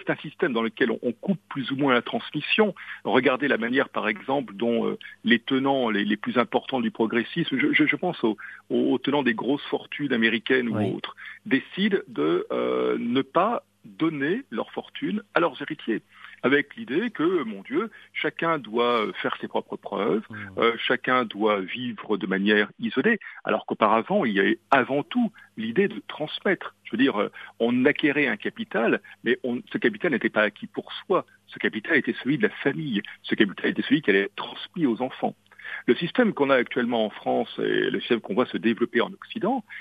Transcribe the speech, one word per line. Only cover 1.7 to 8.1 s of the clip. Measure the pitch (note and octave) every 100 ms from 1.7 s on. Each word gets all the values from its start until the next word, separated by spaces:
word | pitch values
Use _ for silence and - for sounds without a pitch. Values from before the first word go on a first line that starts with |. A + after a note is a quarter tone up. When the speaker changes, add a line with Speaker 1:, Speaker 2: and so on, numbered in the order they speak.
Speaker 1:
ou | C3+
moins | C#3
la | A#2+
transmission. | - A#2 - D3+ - - G#3+ - - -
Regardez | A#2 A#2 C3 B2+ C3+
la | A2+
manière, | A2+ C3 B2
par | - G#2
exemple, | A2 - C#3+ A2
dont, | G2+ A#2 A#2 G#2
euh, | G2+ - - A2+
les | A#2
tenants | - C3+ C3+ C#3 A#2
les, | A2 D3
les | G#2+
plus | - A#2+
importants | A#2 B2 - C3+
du | A2+
progressisme, | - A2 A#2 A2 F3 E3 C3
je, | D3+
je, | - D3
je | C#3+
pense | F3+